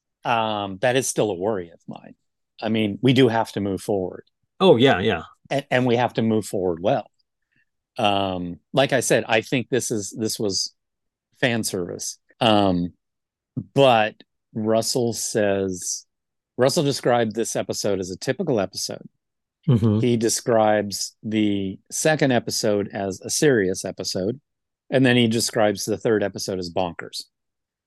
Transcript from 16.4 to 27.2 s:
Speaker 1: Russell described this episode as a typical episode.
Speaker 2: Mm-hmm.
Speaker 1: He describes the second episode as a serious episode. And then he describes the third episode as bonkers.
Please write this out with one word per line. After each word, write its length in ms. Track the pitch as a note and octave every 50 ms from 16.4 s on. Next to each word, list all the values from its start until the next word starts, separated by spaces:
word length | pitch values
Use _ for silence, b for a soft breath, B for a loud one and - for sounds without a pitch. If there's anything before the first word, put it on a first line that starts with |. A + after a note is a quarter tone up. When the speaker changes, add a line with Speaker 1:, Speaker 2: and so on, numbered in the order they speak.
| _ _ _ -
Speaker 1:
Russell 260 | B2 C#3 - F3+ D3
described 520 | C#3 C3 - - D3 A#2+ A#2+ A#2 A2 G#2
this 200 | A2+ A2 - -
episode 440 | B2 G#2 - G#2 - - A2 G2 F#2
as 120 | F#2 F2
a 60 | F#2 F2
typical 420 | - - C3 - G3 D#3 C3 G#2+
episode. 480 | F#2+ F#2+ - - - - - - - - _ _ _ _ _ _ _ _ _ _ - -
Speaker 2:
Mm-hmm. 320 | B2+ G#2+ G#2+ A2+ G#2 G#2+
Speaker 1:
He 180 | A#2+ B2 A#2+ A2+
describes 1000 | A2 A2 - - - C3 A#2 A2 G#2+ G#2+ G#2+ G#2 G2+ G#2 G2+ - - - _ _ -
the 560 | A2 G#2+ A2 G#2+ G#2 G2+ G2+ G2 F#2+ G2 - _ _
second 400 | - - - D#3 D#3 C#3+ D3+ C3+
episode 580 | B2 A#2 - - - - - A2 G#2 G2+ G2 - -
as 280 | A2 G2 G2 F#2 -
a 80 | - -
serious 560 | - - D#3+ D3+ C3 A2+ F#2+ F2+ F#2+ - -
episode. 540 | G2 F2 - F#2+ - - G2+ F2+ G2+ B2 C#3+ _ _ _ _ _ _ _ _ _ -
And 160 | - C3+ C3+
then 120 | B2+ A#2+ B2
he 100 | A#2+ A2+
describes 580 | A2 A#2 G#2+ - - A#2 G#2+ G#2 G2+ F#2+ -
the 120 | - G#2 F#2
third 240 | - B2 A2 G#2 G2+
episode 360 | G2 F#2+ G#2 - - G2 F#2
as 120 | F2+ F2
bonkers. 520 | E2 G2 F#2 F2 E2 - - - - -